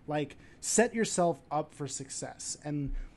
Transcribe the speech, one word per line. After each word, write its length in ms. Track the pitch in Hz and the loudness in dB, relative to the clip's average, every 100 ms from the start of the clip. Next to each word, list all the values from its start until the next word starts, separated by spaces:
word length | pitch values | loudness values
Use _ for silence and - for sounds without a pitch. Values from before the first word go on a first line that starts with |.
| - | -4
Like, 280 | 151 139 - - - | -2 -2 -6 -20 -8
set 340 | - - 240 | 2 4 4
yourself 460 | 226 214 - 175 151 - | 4 2 4 2 2 -2
up 240 | 151 156 | -2 -2
for 140 | - 139 | -6 -6
success. 720 | - 135 - 127 127 - - 151 | -6 -8 -8 -8 -8 -10 -8 -4
And 280 | 147 139 - - | -2 -2 -2 -4